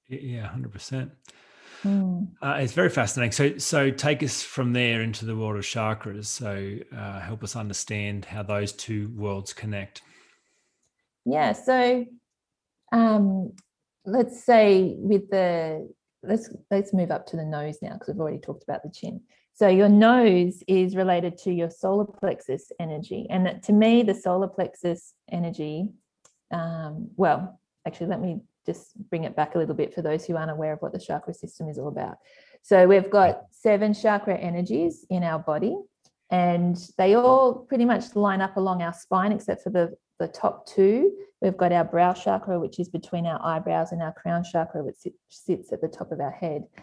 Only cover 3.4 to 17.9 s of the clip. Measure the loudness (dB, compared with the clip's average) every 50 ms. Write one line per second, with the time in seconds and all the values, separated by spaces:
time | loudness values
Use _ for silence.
3.4 | 2 0 0 -2 -4 -2 0 2 2 2 0 0 0 0 0 0 -2 -4 -4 -6
4.4 | -8 -8 -6 -4 -2 -2 0 0 0 0 0 0 -2 -4 -6 -6 -8 -8 -6 -4
5.4 | -4 -4 -4 -6 -6 -6 -4 -4 -2 -2 -2 -4 -6 -12 -12 -12 -10 -10 -10 -8
6.4 | -8 -8 -8 -8 -8 -8 -10 -12 -14 -14 -14 -14 -12 -12 -12 -12 -12 -12 -12 -10
7.4 | -10 -10 -10 -8 -8 -8 -8 -10 -8 -8 -6 -6 -6 -6 -8 -8 -10 -12 -12 -10
8.4 | -8 -6 -4 -4 -4 -4 -8 -10 -10 -8 -6 -6 -6 -8 -8 -8 -8 -6 -6 -8
9.4 | -10 -12 -14 -12 -10 -8 -8 -8 -10 -12 -16 -20 -20 _ _ _ _ _ _ _
10.4 | _ _ _ _ _ _ _ _ _ _ _ _ _ _ _ _ -6 -2 0 0
11.4 | 0 0 0 -2 0 2 2 4 4 2 2 0 -2 -6 -12 -20 _ _ _ _
12.4 | _ _ _ _ _ _ _ _ _ _ 2 4 4 6 4 4 4 2 2 0
13.4 | -4 -6 -10 -14 _ _ _ _ _ _ _ _ -8 -2 0 0 0 0 -2 -2
14.4 | 2 6 6 8 8 8 8 6 4 2 0 -2 0 2 2 2 2 0 0 0
15.4 | 2 2 0 0 -2 -4 -4 -6 -8 -12 -18 _ _ _ _ _ -6 -4 -4 -4
16.4 | -4 -6 -18 -16 _ -4 -2 -2 -2 0 0 -2 0 -2 -4 -6 -8 -8 -10 -8
17.4 | -8 -6 -6 -6 -6 -8 -8 -10 -12 -14